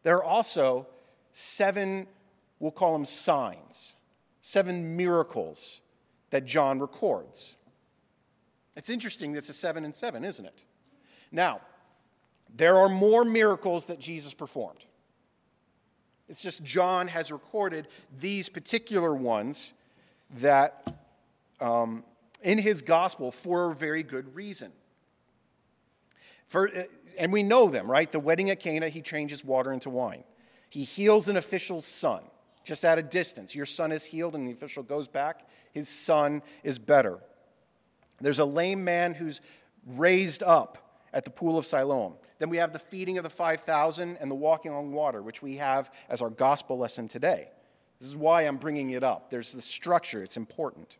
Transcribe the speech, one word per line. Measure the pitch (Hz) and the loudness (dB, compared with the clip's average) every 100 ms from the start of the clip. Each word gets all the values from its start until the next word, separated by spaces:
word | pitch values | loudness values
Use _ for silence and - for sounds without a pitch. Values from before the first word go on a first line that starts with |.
| 160 | 4
There | 175 | 2
are | |
also | 165 208 220 175 135 127 135 - _ _ _ | 4 0 0 2 2 0 -6 -20 _ _ _
seven, | - - - 196 196 196 190 190 _ _ _ _ _ | -8 -6 0 0 0 -4 -4 -10 _ _ _ _ _
we'll | 151 | -8
call | 151 180 | 0 0
them | 156 | 2
signs, | 139 - - 147 113 85 73 - - _ _ _ _ _ | -2 -2 0 0 -2 -8 -18 -16 -16 _ _ _ _ _
seven | - 196 180 180 165 165 | -2 0 0 -4 -6 -2
miracles | 180 170 160 - 80 76 - - _ _ _ _ _ | 2 2 0 -4 -8 -10 -14 -14 _ _ _ _ _
that | 139 | -4
John | 127 151 139 135 | 0 0 2 0
records. | 139 - 208 101 67 - - _ _ _ _ _ _ _ _ _ _ _ _ - | -6 -4 -2 -2 -6 -16 -18 _ _ _ _ _ _ _ _ _ _ _ _ -14
It's | 180 | -8
interesting | 233 214 - 151 | -8 -8 -8 -8
that | 147 | -8
it's | 139 | -8
a | |
seven | 143 175 160 | -6 -4 -4
and | 151 - | -8 -8
seven, | 240 123 | -8 -6
isn't | 175 - | -10 -10
it? | 92 _ _ _ _ _ _ _ _ | -14 _ _ _ _ _ _ _ _
Now, | 160 180 107 - _ _ _ _ _ _ _ _ - | 0 0 0 -12 _ _ _ _ _ _ _ _ 4
there | 165 190 | 8 10
are | 196 | 8
more | 190 208 226 | 6 6 6
miracles | 233 226 214 190 190 170 151 | 6 6 4 4 0 -2 -4
that | 165 | -10
Jesus | 147 165 143 | -10 -10 -12
performed. | - 147 143 98 - _ _ _ _ _ _ _ _ _ _ _ _ _ _ _ | -12 -10 -8 -10 -12 _ _ _ _ _ _ _ _ _ _ _ _ _ _ _
It's | 139 | -12
just | 185 - | -10 -10
John | 143 156 180 180 180 | -2 2 2 2 0
has | 165 156 | -4 -6
recorded | 147 - 214 190 160 151 - _ 131 | -10 -8 -4 -2 -4 -12 -20 _ -8
these | 180 202 - | -4 -4 -4
particular | 170 - 233 226 202 170 | -8 -4 -4 0 0 2
ones | 139 123 110 113 147 - _ _ _ _ _ _ 123 | 0 0 0 -2 -6 -10 _ _ _ _ _ _ 0
that, | 139 139 147 - - - _ _ _ _ _ _ | 6 6 4 0 -14 -14 _ _ _ _ _ _
um, | 123 117 113 113 - _ _ - | 0 0 0 -6 -14 _ _ -6
in | 185 214 | 0 2
his | 208 180 | 2 0
gospel | 131 165 185 - 127 | 4 4 4 -2 -8
for | - 180 175 175 | -8 -2 0 0
a | |
very | 143 156 156 | -2 -4 -4
good | 147 127 135 147 | -6 -10 -10 -14
reason. | 208 190 101 _ _ _ _ _ _ _ _ _ _ _ _ _ _ _ - _ _ | -12 -12 -14 _ _ _ _ _ _ _ _ _ _ _ _ _ _ _ -20 _ _
For, | 175 202 | 0 0
uh, | 185 180 - - - | -2 -10 -14 -18 -4
and | 170 | 0
we | 208 | 2
know | 202 247 208 | 6 6 6
them, | 127 101 | 4 2
right? | 135 165 | 2 2
The | 156 | 0
wedding | 143 170 196 | 2 2 2
at | 190 | -2
Cana, | 175 156 160 | -2 -4 -4
he | 156 | -6
changes | 156 151 147 143 | -8 -8 -8 -10
water | 135 131 131 | -2 0 0
into | 131 139 | -6 -6
wine. | 127 117 76 - _ _ _ _ | -4 -6 -8 -18 _ _ _ _
He | 147 | -12
heals | 135 - 202 214 185 | -10 2 6 6 4
an | 196 | -2
official's | - 185 - 170 | -2 -6 -4 -6
son, | - - 156 92 - _ _ _ | -6 -2 -2 -2 -8 _ _ _
just | - 156 | -10 0
at | 165 165 | 4 4
a | |
distance. | 151 180 170 - 95 143 | 2 -2 -2 -8 -12 -8
"Your | 143 | -6
son | - 160 | -4 -4
is | 156 | -4
healed," | - 160 170 156 | -6 -6 -4 -4
and | 127 | -8
the | |
official | 120 147 - | -10 -12 -12
goes | 123 143 139 | -6 -6 -4
back. | - 147 - _ _ _ | -4 -4 -6 _ _ _
His | 147 147 | -8 -6
son | - - 156 147 147 - - | -4 2 4 4 0 -8 -8
is | 147 127 | -6 -6
better. | 107 143 113 90 - _ _ _ _ _ _ _ _ _ | 6 6 6 -4 -16 _ _ _ _ _ _ _ _ _
There's | 139 139 | 0 2
a | |
lame | 143 151 180 196 | 2 2 0 0
man | 180 175 175 | 0 0 0
who's | 156 160 143 - - _ _ 127 | -2 -8 -10 -16 -20 _ _ -14
raised | 127 170 185 185 143 | 4 6 6 2 0
up | 185 160 113 - _ _ _ | 6 6 4 -12 _ _ _
at | 139 | -6
the | 135 | -6
pool | - 165 165 | -4 0 0
of | - | 0
Siloam. | 143 135 135 98 80 _ _ | -2 0 -2 -4 -10 _ _
Then | 156 | -4
we | 170 | 0
have | 165 | -2
the | 156 | -4
feeding | - 190 185 185 | -14 -8 -6 -6
of | |
the | 165 | -6
five | - 170 160 | -4 -2 -2
thousand | - 156 160 156 175 175 | 0 2 2 0 -8 -8
and | 139 | -8
the | 139 | -2
walking | 151 160 160 | 0 0 -2
on | 143 147 | -8 -6
water, | 147 147 113 | -2 -2 -2
which | 107 - | -10 -12
we | 143 139 | -12 -6
have | 139 135 135 - - | -2 -2 -2 -16 -8
as | 123 | -6
our | 117 | -6
gospel | 113 131 143 - 127 | 0 2 2 -2 -4
lesson | 117 - 113 | -4 -6 -10
today. | 120 151 117 - _ _ _ _ _ | -2 -2 -2 -6 _ _ _ _ _
This | 131 | -16
is | 143 | -2
why | 156 170 | 4 4
I'm | 151 135 | 2 -2
bringing | 147 147 135 | -6 -4 -4
it | 123 | -2
up. | 127 85 - | -2 -2 -6
There's | 123 113 | -10 -10
the | 131 | -10
structure. | - - 170 170 - 110 | -8 -8 0 0 0 -10
It's | 95 - | -10 -12
important. | 110 - 143 78 82 | -12 -8 -8 -8 -20